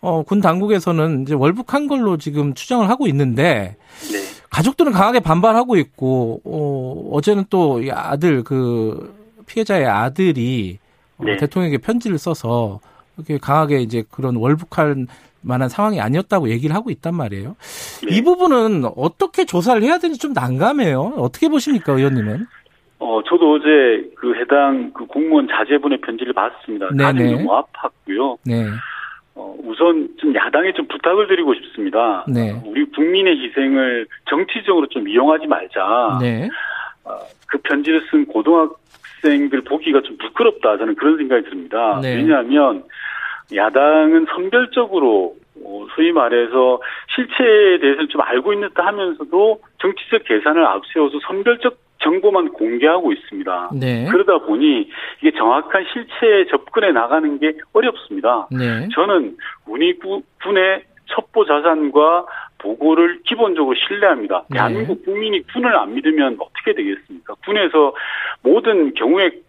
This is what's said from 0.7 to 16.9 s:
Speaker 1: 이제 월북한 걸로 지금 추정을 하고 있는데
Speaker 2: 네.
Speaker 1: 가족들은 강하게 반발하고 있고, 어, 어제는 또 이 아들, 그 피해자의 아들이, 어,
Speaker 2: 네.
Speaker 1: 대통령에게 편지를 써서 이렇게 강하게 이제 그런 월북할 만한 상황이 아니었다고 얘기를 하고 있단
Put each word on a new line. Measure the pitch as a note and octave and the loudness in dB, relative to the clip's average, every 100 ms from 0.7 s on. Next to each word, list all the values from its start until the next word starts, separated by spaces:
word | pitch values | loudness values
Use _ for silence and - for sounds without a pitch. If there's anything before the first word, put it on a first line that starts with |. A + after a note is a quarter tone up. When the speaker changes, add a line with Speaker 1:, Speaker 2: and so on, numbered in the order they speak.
| G3+ F3 E3 D#3+ C#3+ | 0 2 0 0 -2
Speaker 1:
이제 | C3+ D3 | -2 2
월북한 | C#3 G3 B3 C#4 D4 | 2 0 -2 -4 -2
걸로 | C#4 A3 E3+ | -2 0 -2
지금 | D3+ D3 C#3+ C3 | -4 -2 -2 -4
추정을 | - B3 G#3 | -2 0 2
하고 | B3+ C4 | 2 0
있는데 | C#3 C#3 A#2 E3 B2+ F#2+ G#2 _ - D4+ | 2 0 2 2 2 -2 -10 _ -18 -10
Speaker 2:
네. | D#4+ - - _ | -8 -8 -16 _
Speaker 1:
가족들은 | C3 F#3 C4+ D#4 | -2 -2 2 2
강하게 | F#3+ G3+ B3 | 4 2 2
반발하고 | D#3+ E3 A3 A3 B3 G#3 | 2 2 4 2 2 0
있고, | C#3 _ C3 B2+ A#2 A2+ | 0 _ -2 0 -2 -6
어, | - D3+ D3 C#3 B2+ - - D3 | -8 -6 -4 -4 -6 -10 -4 -2
어제는 | D3 G3+ F#3+ | 2 0 2
또 | F#3+ D#3+ B2 | 2 2 2
이 | C3 | -2
아들, | - - C#3+ E3+ C#3 | -6 -4 0 2 2
그 | A2+ C3 B2 A#2+ A2 - - - - _ - | 0 -4 -2 -2 -2 -6 -14 -20 -20 _ -10
피해자의 | - G#3+ G3 C3 | -6 -2 0 2
아들이, | G2+ B2 C#3+ F#3 C#3 A#2+ B2+ F#2+ F#2 _ _ _ _ | 0 -2 0 0 0 -2 -2 -6 -10 _ _ _ _
어, | G#2+ | -4
Speaker 2:
네. | G#2 | -2
Speaker 1:
대통령에게 | C#3+ - F3 C#3 | -2 -2 0 -2
편지를 | - A#3 A#3 E3 | -2 -4 -2 -4
써서 | - D#3 A2+ A#2+ A2 G2+ _ _ _ - | -4 -6 -2 -2 -2 -6 _ _ _ -20
이렇게 | D#3+ D3 | -8 -6
강하게 | - D3 D#3 C#3+ | 0 0 2 0
이제 | A#2 A#2 A2 | 0 -4 -6
그런 | - C3 A#2+ | -6 -4 0
월북할 | A2 D#3 E3+ - D3+ C3+ B2 - _ _ | 0 0 -2 -2 0 0 -6 -12 _ _
만한 | - B2+ C3 | -6 -2 -2
상황이 | - G#3+ F#3+ | -2 -2 -2
아니었다고 | G#2+ D3 - G3 C3 | -2 -2 0 -2 0
얘기를 | A#2 D3 F3 | -2 -2 -2
하고 | |
있단 | A#3+ | -4